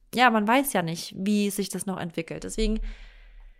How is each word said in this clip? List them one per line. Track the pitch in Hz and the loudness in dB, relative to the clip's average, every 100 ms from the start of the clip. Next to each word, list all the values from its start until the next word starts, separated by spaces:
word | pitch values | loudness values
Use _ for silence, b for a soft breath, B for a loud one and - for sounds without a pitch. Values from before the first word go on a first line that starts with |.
| _ 233 | _ 4
ja, | 254 | 6
man | 220 208 | 6 4
weiß | 254 277 | 4 4
ja | 190 | 0
nicht, | 165 170 - 190 | -2 -4 -8 -4
wie | 196 208 202 | 0 2 2
sich | 196 190 | -2 -4
das | 185 190 | -6 -6
noch | 185 | -6
entwickelt. | 170 165 165 156 185 | -6 -6 -6 -8 -6
Deswegen, | - 220 220 b b b b b b b b | -2 0 0 b b b b b b b b